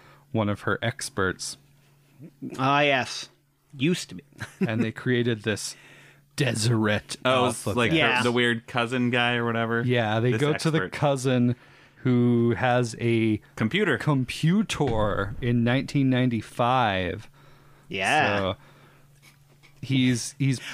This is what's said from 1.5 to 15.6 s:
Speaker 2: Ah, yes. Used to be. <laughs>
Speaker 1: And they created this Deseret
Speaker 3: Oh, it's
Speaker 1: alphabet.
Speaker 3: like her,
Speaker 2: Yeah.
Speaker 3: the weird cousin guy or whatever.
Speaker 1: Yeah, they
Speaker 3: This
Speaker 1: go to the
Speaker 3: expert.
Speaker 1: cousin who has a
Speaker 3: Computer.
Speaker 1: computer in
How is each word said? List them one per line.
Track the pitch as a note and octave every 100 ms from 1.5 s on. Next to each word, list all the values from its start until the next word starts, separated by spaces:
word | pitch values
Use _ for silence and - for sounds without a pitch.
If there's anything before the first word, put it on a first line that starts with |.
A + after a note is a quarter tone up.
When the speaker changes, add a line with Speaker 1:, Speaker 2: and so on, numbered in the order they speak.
| - _ _ _ _ _ - D#3 - B2+ -
Speaker 2:
Ah, | C3+ C#3+
yes. | D3 C3 A#2 - - _ _ _ _ C#3
Used | D3 F3+ -
to | F#2
be. | - - - -
<laughs> | A#2
Speaker 1:
And | A2+
they | A#2
created | - B2+ A#2+ A#2+ A2
this | G#2+ G2+ - - - - - - _
Deseret | - C3 A2 A2 A2+ G#2+ G#2 - -
Speaker 3:
Oh, | B2+ C3 B2
it's | A#2 A#2+
Speaker 1:
alphabet. | A#2
Speaker 3:
like | A#2
her, | D#3+
Speaker 2:
Yeah. | C#3+ B2
Speaker 3:
the | A#2+
weird | A#2+ A#2+ A2+ -
cousin | B2 A#2 B2+ B2
guy | B2 A#2+ A#2+
or |
whatever. | A#2 A#2 A2+ A#2 A#2+
Speaker 1:
Yeah, | B2 A2 A2
they | A#2+
Speaker 3:
This | C3+
Speaker 1:
go | C#3+
to | D3+ D#3+
the | D#3+
Speaker 3:
expert. | F#3
Speaker 1:
cousin | - D3 C#3 C3 B2+ B2 A#2+ - - - -
who | C3 B2 B2 A#2+ A#2 G#2
has | B2 B2 A#2 A2+
a | A#2 A#2 A2+ G#2+ - -
Speaker 3:
Computer. | A2+ F3+ G3+ A#2+
Speaker 1:
computer | - C#3 B2 - D#3 G3 G#3+ - C3+ A2+ G#2+ F#2+ G2 -
in | B2 A#2+